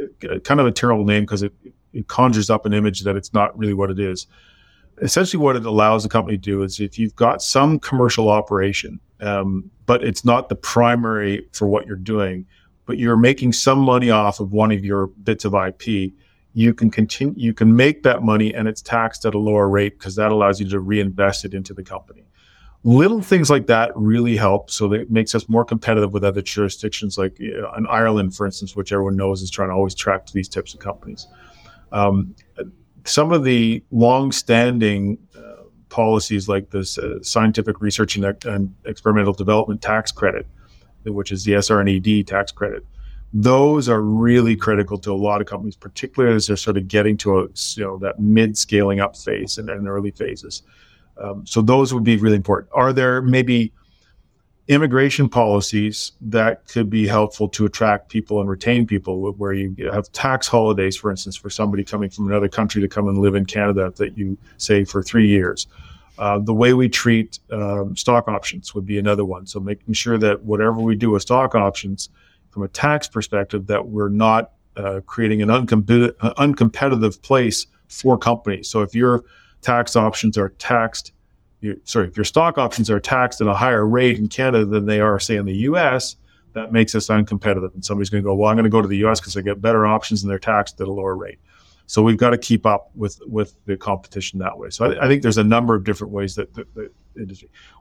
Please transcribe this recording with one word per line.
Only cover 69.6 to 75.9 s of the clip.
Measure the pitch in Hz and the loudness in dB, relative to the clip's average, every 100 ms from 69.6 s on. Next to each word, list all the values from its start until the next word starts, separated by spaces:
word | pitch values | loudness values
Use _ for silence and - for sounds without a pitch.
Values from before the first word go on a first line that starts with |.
| 95 104 - | -8 -8 -6
sure | 107 120 113 | -4 -2 0
that | 107 101 | 2 0
whatever | 107 104 110 113 | -2 0 0 0
we | 113 107 | 0 0
do | 117 | 2
with | 101 | 0
stock | - 123 131 113 | 2 0 2 2
options | 98 98 98 98 - _ _ _ _ | 0 -2 -8 -10 -12 _ _ _ _
from | 104 | -10
a | 98 | -10
tax | - 147 151 - | -4 -2 -2 -4
perspective, | 113 - 104 98 107 98 | -8 -4 -4 -4 -6 -4
that | 104 - | -4 -4
we're | 107 101 | -4 -2
not, | 104 110 110 113 _ _ - | 2 2 2 0 _ _ -10
uh, | 98 95 - | -6 -6 -8
creating | - 113 107 | -4 0 0
an | 104 | 2
uncompe-, | 120 120 110 98 | 2 2 2 4